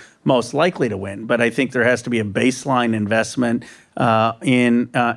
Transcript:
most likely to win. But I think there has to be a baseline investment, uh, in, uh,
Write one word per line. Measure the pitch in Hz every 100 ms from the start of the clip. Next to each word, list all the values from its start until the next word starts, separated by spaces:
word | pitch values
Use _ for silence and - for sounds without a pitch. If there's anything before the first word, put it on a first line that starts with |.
| - _
most | - 127 113
likely | 143 180 - 123
to | 98
win. | 98 98 110
But | 117
I | 117
think | 117 127
there | 127
has | 117 120
to | 127
be | 117
a |
baseline | 104 117 127 127 139 127 120
investment, | 110 104 110 113 - 120 120 - - _ -
uh, | 120 110 113 113
in, | 135 123 120 120 117
uh, | 127 117